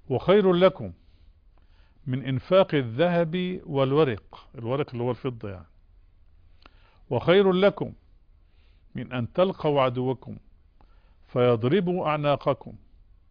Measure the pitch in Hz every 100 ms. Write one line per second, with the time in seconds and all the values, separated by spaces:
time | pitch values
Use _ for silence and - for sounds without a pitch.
0 | - 123 - 208 190 175 185 185 101 90
1 | _ _ - _ _ _ _ _ _ _
2 | - 131 139 131 - 185 185 147 120 113
3 | 175 170 170 180 180 180 - 139 135 139
4 | 151 104 - - - 131 113 143 143 120
5 | 123 117 135 117 104 92 82 _ _ -
6 | _ _ - - - - - _ _ _
7 | _ 123 - 185 190 180 202 185 120 -
8 | _ _ _ _ _ _ _ _ _ -
9 | 120 123 113 - 190 190 156 143 131 123
10 | 127 127 - 104 - _ _ _ - -
11 | _ _ _ 127 123 120 120 185 175 180
12 | 156 151 147 139 151 143 - - - _
13 | _ - _